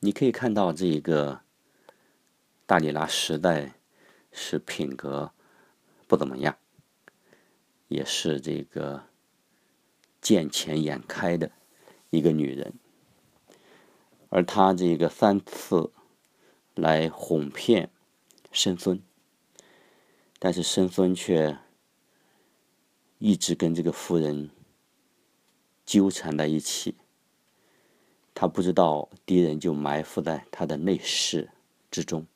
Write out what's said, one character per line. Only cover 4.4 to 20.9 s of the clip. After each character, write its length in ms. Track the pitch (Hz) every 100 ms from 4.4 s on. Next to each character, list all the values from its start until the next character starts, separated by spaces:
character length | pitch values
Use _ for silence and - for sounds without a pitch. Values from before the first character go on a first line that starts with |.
| - 85
品 340 | - - 73
格 380 | 65 71 69 76 _ _ _ _ _ _ _ _
不 100 | -
怎 100 | 71
么 120 | 65
样， 180 | 71 - _ _ _ _ - _ _ _ _ _ _ _ _
也 160 | 73
是 380 | 69 - 82 73
这 220 | 76 76
个 420 | - - 73 71 - _ _ _ _ _ _ _ _ _ _ _
见 300 | - 104 78
钱 340 | - - 78
眼 180 | 76 71 60
开 300 | - 92 85
的 140 | 80 _ _ _ - - _
一 100 | 82
个 140 | 78
女 200 | 78 71
人。 200 | 67 - - _ _ _ _ _ _ _ _ _ - _ _ _ _ _
而 160 | 95
她 300 | 90 104 95
这 240 | 92 90 82
个 100 | 82
三 320 | - 107 98
次 540 | - - - 90 80 _ _ _ _ _ _ _ _
来 340 | - 80 80 80
哄 420 | - - 80 73
骗 400 | - - 110 - _ _ _ _ _ -
申 260 | - - 185
孙， 240 | - 92 - _ _ _ _ _ - _ _ _ _ _ _ _
但 140 | 92
是 100 | 90
申 280 | 85 - 92